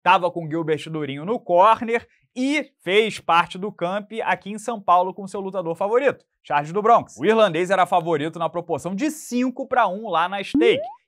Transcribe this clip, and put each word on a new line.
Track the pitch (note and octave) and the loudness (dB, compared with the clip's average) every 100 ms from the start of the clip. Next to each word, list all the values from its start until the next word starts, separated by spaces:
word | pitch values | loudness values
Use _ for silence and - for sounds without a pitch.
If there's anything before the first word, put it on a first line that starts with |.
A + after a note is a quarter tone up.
tava | F3 F#3+ F3 | 2 2 2
com | F3 D#3+ | -4 -6
Gilbert | E3 D#3 D3 D#3+ | -6 -2 -4 -4
Durinho | D#3+ C#3+ C#3+ | -8 -6 -8
no | E3+ A#3+ | -6 -6
corner | - F3 G#3 A3 A3+ D#3+ - _ _ | 2 6 6 4 0 -4 -4 _ _
e | B3 C4 D4 - _ | -4 -2 -2 -4 _
fez | E3+ G3+ A3 - | 0 2 2 -2
parte | - E3+ E3+ F#3 | 2 2 2 -4
do | G#3 | -10
camp | - F3 G3+ G3+ A3 | -6 -6 -6 -8 -8
aqui | - F3+ F#3+ | -4 -4 -6
em | G#3 | -10
São | A#3 A3 | -8 -6
Paulo | G3 F3+ F#3 | 2 2 2
com | F#3 F#3+ | -4 -10
seu | G#3 | -8
lutador | F#3+ F#3+ E3 E3 | -8 -6 -6 -4
favorito, | G3+ A#3+ C#4+ - _ _ | 0 2 0 -2 _ _
Charles | - D3 D3 | -4 -2 -2
do | G3 | -2
Bronx. | G#3+ A3 - - | 4 4 4 -2
O | |
irlandês | F3 A3 G#3 D#3+ F3+ | 2 4 4 2 0
era | F#3+ F3 | 2 2
favorito | F3+ E3 D3+ D#3 E3 | 2 0 -2 -2 -4
na | D#3+ | -6
proporção | E3+ E3+ C#3+ E3+ G3 | -6 -6 -6 -4 -4
de | D4+ | -4
cinco | D4+ - A#3+ B3+ B3+ C4+ | -6 -6 -2 -2 -4 -2
pra | B3+ G#3 | 0 0
um | G3 A3+ | -2 -4
lá | D#3+ F3+ | -2 -2
na | G3+ | -4
stake | F#3+ C#4+ F#4+ C5+ F5 A5+ | -2 2 4 2 -2 -14